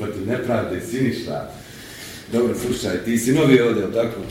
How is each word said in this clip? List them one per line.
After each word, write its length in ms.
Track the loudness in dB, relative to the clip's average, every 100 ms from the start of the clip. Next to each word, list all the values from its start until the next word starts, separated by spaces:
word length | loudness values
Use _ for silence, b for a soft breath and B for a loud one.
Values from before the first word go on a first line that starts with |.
protiv 260 | -6 -4 -4
nepravde, 540 | -2 0 0 0 -4
Siniša. 680 | -4 0 0 0 -4 -8 -8 -14 B B B B B B B
Dobro, 220 | 0 2 0
slušaj, 500 | -2 -2 -2 -2 0
ti 140 | 0
si 140 | 4
novi 280 | 4 8 8
ovdje, 220 | 6 2
jel 100 | 0
tako? 280 | 0 0 -2 -10